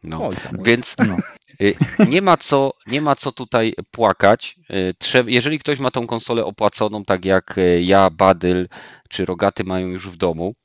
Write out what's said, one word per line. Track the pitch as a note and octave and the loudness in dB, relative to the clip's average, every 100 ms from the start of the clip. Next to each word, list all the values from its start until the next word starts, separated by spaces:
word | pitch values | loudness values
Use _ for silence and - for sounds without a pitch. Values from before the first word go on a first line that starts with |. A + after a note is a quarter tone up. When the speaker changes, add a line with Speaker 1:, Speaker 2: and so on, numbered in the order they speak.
Speaker 1:
No, | E2 D#2+ E3+ | -10 -8 -6
Speaker 2:
Oj | F#2+ | -8
tam, | - - | -10 -4
oj | |
Speaker 1:
więc, | G#2 A#2+ B2 - A2+ | 2 2 0 -2 -2
Speaker 3:
No. | F2+ - - _ _ | -2 -8 -16 _ _
Speaker 1:
y, | G2+ - - - F#3+ | -2 0 -4 2 2
nie | D#3+ | 2
ma | G3 E3+ | 2 0
co, | - C#3 C3+ - - | 2 0 0 -4 -6
nie | C3 | -4
ma | D3+ | 0
co | C#3 C#3+ | -2 -4
tutaj | - B2 A#2+ A2+ - - | -10 -4 0 0 -4 -14
płakać. | - A2 G2 G2 A2+ - - _ | 0 0 4 4 4 0 -18 _
Y, | G2 F#2 F2+ | -4 -4 -4
trze-, | - B2+ A#2 | 0 0 2
jeżeli | B2 B2+ D#3 | 0 0 -4
ktoś | - C3+ | -4 -2
ma | C3 | -2
tą | - A#2+ | -4 -6
konsolę | A#2 - A#2 | -8 -4 -4
opłaconą, | F2 G2+ G#2 - G#2+ G#2 | -4 -2 -2 0 -4 -4
tak | G2 F#2+ | -2 -2
jak, | F#2 F#2+ - - | 2 0 0 0
y, | F2+ F2 | 2 2
ja, | F2 G2 F#2+ | 4 4 4
Badyl | D#2+ F#2+ F2+ F2+ F2+ F2+ - - - _ | 4 4 4 2 0 -2 -10 -20 -20 _
czy | - | -8
Rogaty | F2+ F2 G2+ - | -6 -2 -2 -2
mają | F#2 F#2 F#2 | -6 -4 -6
już | F#2 F#2+ | -8 -12
w | E2 | -4
domu | F#2 D#2+ F2+ A#2 | -4 -2 -8 -8